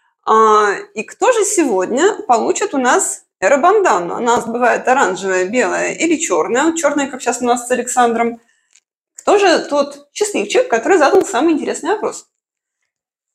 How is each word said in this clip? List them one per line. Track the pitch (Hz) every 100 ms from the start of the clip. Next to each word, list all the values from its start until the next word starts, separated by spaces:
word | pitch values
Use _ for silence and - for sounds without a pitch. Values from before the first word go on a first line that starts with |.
| _ _
А, | - - 220 214 208 185 -
и | -
кто | 214 - 415
же | 453
сегодня | 381 339 285 190 185 240 381 - -
получит | 233 233 359 415
у | 277
нас | 247 349 - - _ _
эробандану? | 190 277 349 427 339 196 175
Она | 190 240
у | -
нас | -
бывает | 240 240 - 233
оранжевая, | 262 185 175 190 185
белая | 185 247 190 175 175
или | - 330 320
чёрная. | - 170 156 233 320
Чёрная, | 320 285 294 277
как | 254
сейчас | 240 247
у |
нас | 247 247 -
с |
Александром. | 247 240 247 240 226 233 233 _ _ _ _ _ _ _
Кто | - - 403
же | 392 302 -
тот | 285 285 - _
счастливчик, | - 415 214 202 - 508
который | 226 247 370
задал | 294 381
самый | - 349 330
интересный | 294 233 240 302
вопрос? | 415 165 - - _ _ _ _ _ _ _ _ _ _